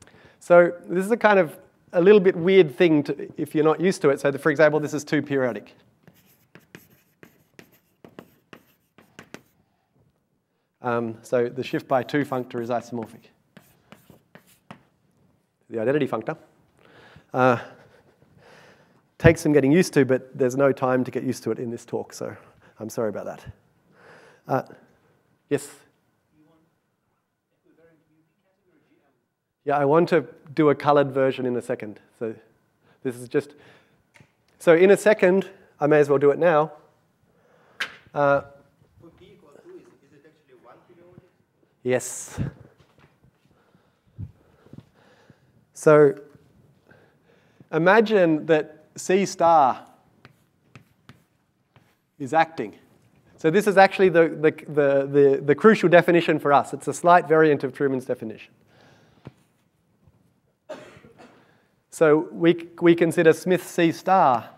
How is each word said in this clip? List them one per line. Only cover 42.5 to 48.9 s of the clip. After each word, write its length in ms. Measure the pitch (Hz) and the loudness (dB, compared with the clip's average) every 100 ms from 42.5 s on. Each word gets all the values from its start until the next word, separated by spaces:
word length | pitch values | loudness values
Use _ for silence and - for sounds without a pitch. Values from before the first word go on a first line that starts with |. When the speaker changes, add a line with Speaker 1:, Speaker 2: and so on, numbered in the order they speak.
| - - _ _ _ _ _ _ _ _ _ _ _ _ _ _ - - _ _ _ _ - _ _ _ _ _ _ _ _ _ | -12 -20 _ _ _ _ _ _ _ _ _ _ _ _ _ _ -20 -20 _ _ _ _ -20 _ _ _ _ _ _ _ _ _
Speaker 1:
So 420 | - 156 151 143 - - _ _ _ _ _ _ _ _ _ _ _ _ _ _ | -4 2 4 4 0 -12 _ _ _ _ _ _ _ _ _ _ _ _ _ _
imagine 760 | 160 175 220 214 208 170 151 156 | -2 2 2 2 2 2 0 0
that 380 | 156 - - _ | -2 -2 -14 _